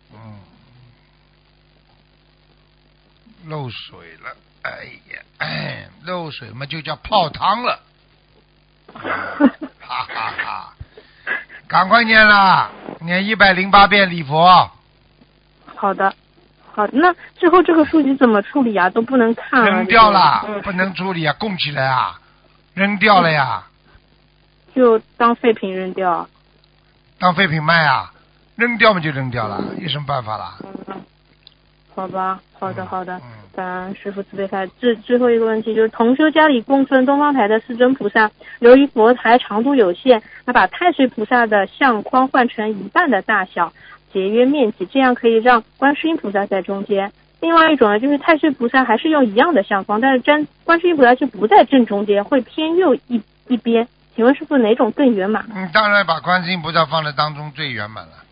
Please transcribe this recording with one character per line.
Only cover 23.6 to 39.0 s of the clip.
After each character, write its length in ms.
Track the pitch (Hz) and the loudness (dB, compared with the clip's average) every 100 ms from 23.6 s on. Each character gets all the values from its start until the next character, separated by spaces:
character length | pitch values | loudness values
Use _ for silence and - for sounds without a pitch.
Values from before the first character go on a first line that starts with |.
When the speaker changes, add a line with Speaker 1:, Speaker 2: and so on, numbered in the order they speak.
| - _ _ _ _ _ _ _ _ _ _ | -12 _ _ _ _ _ _ _ _ _ _
Speaker 2:
就 240 | 269 247 226 - _ | 0 2 2 -2 _
当 160 | 233 240 | -2 0
废 160 | 247 | -2
品 220 | 220 196 | -2 -4
扔 180 | 190 185 | -8 -8
掉。 340 | 185 185 165 170 _ _ _ _ _ _ _ _ _ | -4 -4 -4 -8 _ _ _ _ _ _ _ _ _
Speaker 1:
当 120 | 180 | -2
废 120 | 170 190 | 0 -2
品 160 | 156 | -2
卖 220 | 151 170 | 0 0
啊， 280 | 151 123 90 _ _ _ _ - | 2 -2 -6 _ _ _ _ -6
扔 200 | 240 233 | -4 0
掉 160 | 220 | 0
嘛 60 | 185 | 0
就 120 | 156 | -4
扔 180 | 135 131 | -6 -8
掉 160 | 120 107 | -6 -6
了， 160 | 98 101 - | -8 -10 -10
有 100 | 160 | -8
什 100 | 147 | -8
么 60 | 139 | -6
办 180 | 139 | -8
法 120 | 107 107 | -6 -10
啦？ 220 | 92 - 196 190 190 | -12 -16 -18 -18 -16
Speaker 2:
嗯， 120 | 196 - _ _ _ _ _ _ _ _ | -18 -18 _ _ _ _ _ _ _ _
好 140 | - 190 | -14 -10
吧， 320 | 185 185 190 _ _ | -6 -6 -8 _ _
好 140 | 190 | -10
的， 100 | 185 | -10
Speaker 1:
嗯， 40 | 185 | -10
Speaker 2:
好 180 | 185 | -10
的。 120 | 180 180 | -10 -14
Speaker 1:
嗯。 40 | 120 110 101 | -16 -20 -18
Speaker 2:
感 140 | - 185 185 | -12 -10 -10
恩 140 | 185 202 | -10 -12
师 160 | 202 | -12
父 100 | 196 | -12
慈 140 | 196 196 | -12 -10
悲 100 | 196 | -8
开 180 | 196 | -6
示。 60 | 190 _ | -8 _
最， 160 | 247 | -2
最 240 | 226 - 240 | -2 -2 0
后 100 | 247 | 2
一 80 | 233 | 2
个 80 | |
问 160 | 226 220 | 0 -2
题 140 | 220 | -2
就 80 | 220 | 0
是， 60 | 220 | -2
同 260 | - 233 | 2 2
修 160 | 262 311 | 4 2
家 160 | 311 311 | 4 4
里 160 | 247 | 2
供 240 | 214 269 269 | 2 0 4
奉 180 | 269 | 2
东 140 | 254 285 | 2 2
方 160 | 294 | 2
台 140 | 269 202 | 2 2
的 100 | 220 | 0
四 160 | - | -2
尊 180 | 233 247 | 0 2
菩 140 | 262 202 | 2 -2
萨， 220 | 240 214 _ - - | 0 0 _ -20 2
由 160 | 240 262 | 8 8
于 100 | 277 | 6
佛 260 | 240 | 4